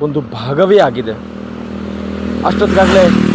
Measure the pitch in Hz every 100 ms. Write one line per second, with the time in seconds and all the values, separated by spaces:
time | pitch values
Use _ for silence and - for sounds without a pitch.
0 | 147 147 120 110 120 143 185 202 147 123
1 | 113 104 - - - - - - - -
2 | - - - - - - 202 180 190 190
3 | 180 - -